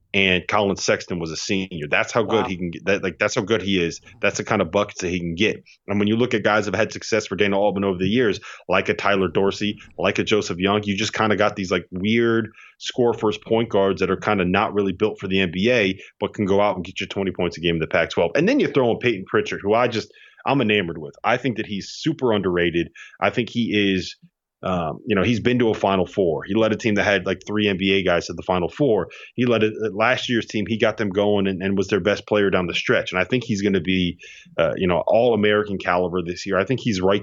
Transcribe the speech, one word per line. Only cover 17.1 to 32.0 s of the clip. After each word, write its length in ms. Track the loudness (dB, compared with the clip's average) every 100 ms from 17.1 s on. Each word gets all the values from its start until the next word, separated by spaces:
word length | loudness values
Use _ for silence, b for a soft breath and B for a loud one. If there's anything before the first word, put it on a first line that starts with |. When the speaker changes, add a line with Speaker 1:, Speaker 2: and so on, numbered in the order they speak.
| -4 -4
Speaker 1:
points 260 | -2 -4 -2
a 40 |
game 140 | 0 0
in 40 |
the 80 | 0
Pac-twelve. 440 | 0 0 0 0
And 140 | 2 2
then 140 | 2
you 100 | 2
throw 200 | 2 2
in 80 | 2
Peyton 260 | 0 -2 -2
Pritchard, 320 | -2 -2 -6
who 120 | 0
I 160 | 2 2
just, 220 | -2 -8 B B B -2
I'm 160 | 0
enamored 360 | 2 2 0 -6
with. 180 | -12 -4
I 120 | -2 0
think 220 | 0 -4
that 100 | -6
he's 220 | -8 -8
super 420 | -6 -4 -2 0
underrated. 560 | 0 0 2 2 0 -4 B B B
I 100 | -2
think 200 | 0 -2
he 440 | -2 0 2 2
is, 220 | 0 -2 -12 _ _ _ _
um, 380 | -4 -2 -4 -6 -2
you 100 | 0
know, 60 |
he's 180 | 2 2
been 200 | 2 2
to 100 | 2
a 60 | 2
Final 320 | 2 2 0
Four. 360 | 0 0 0
He 120 | -2 2
led 160 | 2
a 40 | 2
team 200 | 0 2
that 80 |
had, 240 | 4 2 0
like, 160 | -4 -2
three 220 | 0 0
N 100 | 2
B 140 | 2
A 120 | 2
guys 220 | 2 0 0
to 80 |
the 80 | -6
Final 280 | -2 0 -2
Four. 400 | 0 2 2 0 B B -2
He 100 | 2
led 180 | 4
a, 80 | 2 0 -6
last 380 | 0 0 0 0
year's 180 | -2 -2
team. 180 | -4 -4
He 120 | 0
got 180 | 0 0
them 120 | -2
going 360 | 0 2 2 0
and, 160 | 0
and 160 | -2 0
was 120 | 0
their 100 |
best 260 | 0